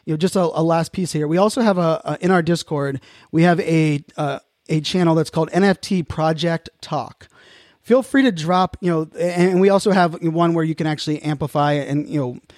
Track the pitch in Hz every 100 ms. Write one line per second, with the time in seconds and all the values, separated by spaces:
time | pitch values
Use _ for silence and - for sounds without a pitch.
0 | - 156 185 196 170 151 165 165 160 -
1 | 175 156 151 165 208 269 226 185 165 160
2 | - 151 180 185 160 170 - 151 139 135
3 | - - _ 160 175 170 - 165 156 143
4 | - - 147 139 - _ - 156 147 185
5 | 170 160 156 - 160 175 202 180 - 190
6 | 151 - 156 160 170 165 - - - 151
7 | 110 - - _ - - _ _ - 247
8 | 254 269 269 170 156 180 185 - 180 165
9 | 160 - 175 175 180 180 196 196 214 185
10 | 175 165 165 160 170 165 160 156 156 147
11 | - 151 147 147 156 151 147 147 139 143
12 | 147 220 127 120 -